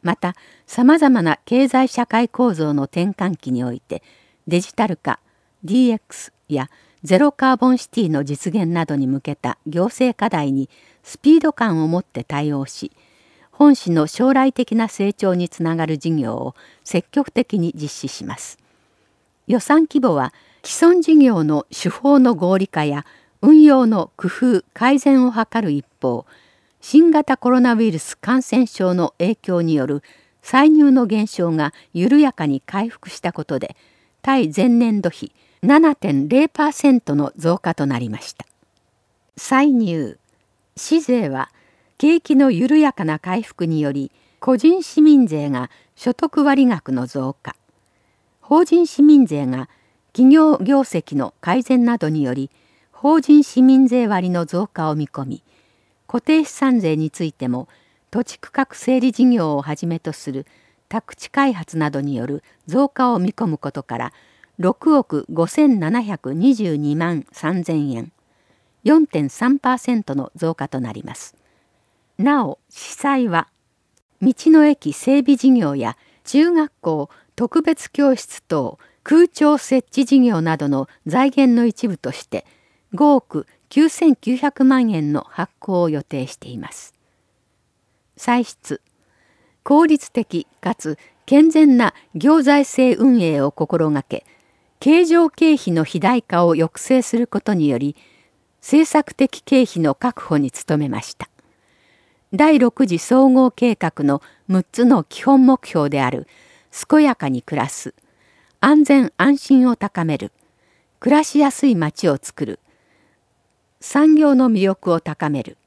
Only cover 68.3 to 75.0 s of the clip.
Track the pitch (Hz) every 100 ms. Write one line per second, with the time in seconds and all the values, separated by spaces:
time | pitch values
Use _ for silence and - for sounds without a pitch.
68.3 | _ _ _ _ _ - 320 302 156 143
69.3 | - 247 277 262 254 - 233 208 139 131
70.3 | 170 165 165 139 135 120 110 - - -
71.3 | _ _ _ _ _ _ _ _ - 233
72.3 | 294 185 143 _ - - - 285 269 240
73.3 | 170 - _ _ _ _ _ _ _ 190
74.3 | - - 311 302 285 302 -